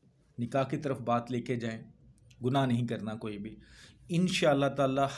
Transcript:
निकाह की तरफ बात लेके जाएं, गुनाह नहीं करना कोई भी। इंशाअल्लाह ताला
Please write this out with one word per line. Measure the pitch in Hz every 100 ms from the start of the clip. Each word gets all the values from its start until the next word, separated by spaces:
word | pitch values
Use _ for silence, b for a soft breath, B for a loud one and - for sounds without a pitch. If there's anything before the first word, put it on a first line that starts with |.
| _ _ _ -
निकाह | 120 139
की | 131 151
तरफ | 147 123
बात | 117 120 117
लेके | 123 117 120
जाएं, | 113 113 - - - - - -
गुनाह | 123 139 131
नहीं | 117 117
करना | 110 107 107
कोई | 110 104
भी। | 107 107 B B B B -
इंशाअल्लाह | 170 185 - 165 139 139
ताला | - 135 135 135